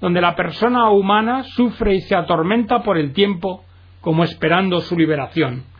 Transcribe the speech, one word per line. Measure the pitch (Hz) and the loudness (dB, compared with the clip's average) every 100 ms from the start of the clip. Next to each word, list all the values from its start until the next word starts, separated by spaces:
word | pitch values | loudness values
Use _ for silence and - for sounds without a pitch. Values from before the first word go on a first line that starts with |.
donde | 185 175 | -2 2
la | 175 170 | 0 0
persona | 175 - 233 247 226 | -6 -2 0 2 4
humana | 202 196 208 220 262 | 4 2 0 0 -4
sufre | 247 - 240 - 214 190 | -6 -2 -2 0 0 0
y | |
se | - 190 | 0 -2
atormenta | 170 170 165 233 220 240 | 0 0 2 0 0 0
por | 220 175 | 0 0
el | 147 | 0
tiempo | 135 196 185 190 185 - - - - | 0 0 0 -6 -8 -16 -20 -20 -8
como | 170 160 | -2 0
esperando | 170 - 160 175 190 180 | 0 0 0 2 2 -2
su | 160 170 | -2 0
liberación. | 156 147 127 165 139 127 - | 0 0 -4 -2 -2 -4 -12